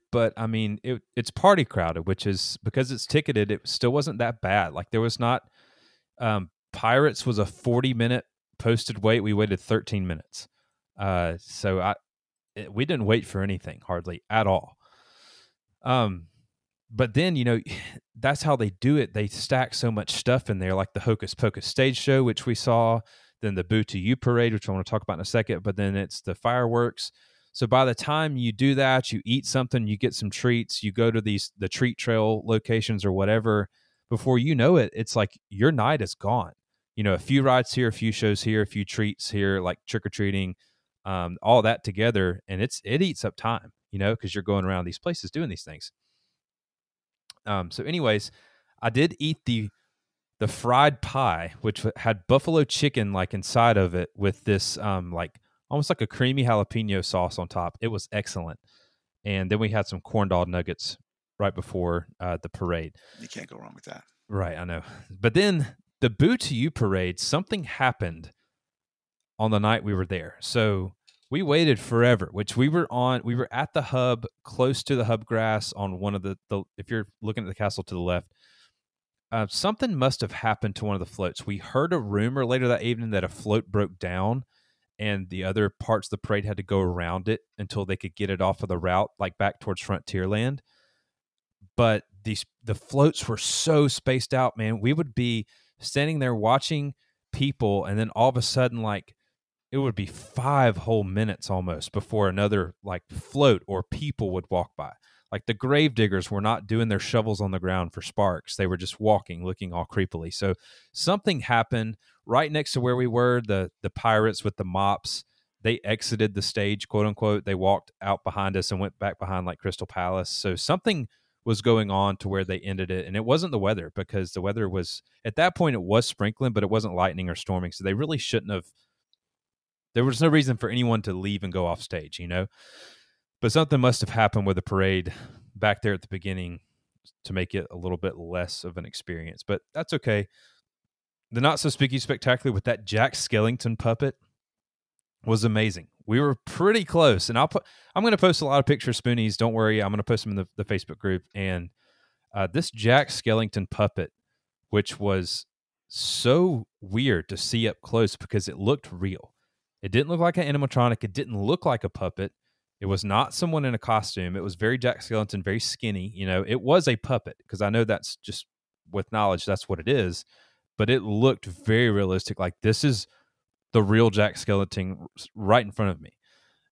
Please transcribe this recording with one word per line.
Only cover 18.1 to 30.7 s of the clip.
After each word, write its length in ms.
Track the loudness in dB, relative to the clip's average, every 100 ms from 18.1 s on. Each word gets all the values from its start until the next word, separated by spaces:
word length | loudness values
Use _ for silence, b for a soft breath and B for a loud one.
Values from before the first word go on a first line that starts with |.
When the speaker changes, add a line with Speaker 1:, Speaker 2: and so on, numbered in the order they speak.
| -2
Speaker 1:
that's 240 | 0 0
how 140 | 2 2
they 140 | 0
do 260 | 0 2 4
it. 180 | 2
They 140 | -2 -4
stack 440 | -4 -2 0 0
so 200 | -2 -2
much 180 | -2 -4
stuff 400 | -2 2 2 2
in 80 | -2
there, 160 | 0
like 200 | 0 -2
the 60 | -2
Hocus 320 | 0 0 -2
Pocus 300 | -2 -2 -2
stage 320 | -6 2 2 2
show, 280 | 2 4
which 200 | 4 0
we 120 | -2 -2
saw, 440 | 2 4 4 2 -2 b b b
then 140 | -4
the 100 | -2
Boo 200 | 0 2
to 140 | 0 -2
You 180 | 0 0
parade, 360 | 2 4 2
which 160 | 0 -2
I 40 |
wanna 100 | -4
talk 200 | -2 -4
about 120 | -4
in 60 | -6
a 40 |
second, 380 | -2 -2 0 -2
but 140 | -4 -2
then 180 | -2
it's 280 | -2 -4 -8
the 120 | -8
fireworks. 800 | -4 0 2 2 2 0 -2 -12 b b b b
So 160 | -4 2
by 160 | 4
the 100 | 4
time 420 | 0 -2 -2 -2 -2
you 140 | -2
do 240 | 2 2
that, 380 | 4 4 2 0
you 100 | -4
eat 220 | 0 -2 0
something, 400 | -2 0 -2 0
you 100 | 0
get 160 | -2
some 180 | -2 -6
treats, 520 | -2 0 0 0